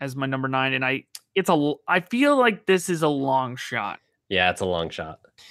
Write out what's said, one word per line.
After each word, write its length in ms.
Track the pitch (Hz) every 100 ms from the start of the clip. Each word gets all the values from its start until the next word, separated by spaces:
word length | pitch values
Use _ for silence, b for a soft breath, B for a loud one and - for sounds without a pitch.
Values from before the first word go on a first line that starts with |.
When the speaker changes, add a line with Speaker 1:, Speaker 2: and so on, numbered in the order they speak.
Speaker 1:
as 140 | 139
my 120 | 131 135
number 220 | 131 131
nine, 260 | 131 131
and 100 | 131
I, 200 | 131 135 - - _
it's 140 | 190 180
a 40 |
l-, 280 | 165 147 - -
I 120 | 180
feel 360 | 175 240 285 285
like 300 | 240 190 -
this 240 | 185 185
is 120 | 165
a 60 | 156
long 480 | 143 135 131 127 127
shot. 420 | - 117 101 - _ _ -
Speaker 2:
Yeah, 220 | 92 90
it's 100 | 87
a 60 | 95
long 240 | 87 82
shot. 300 | - 78 - _ _ B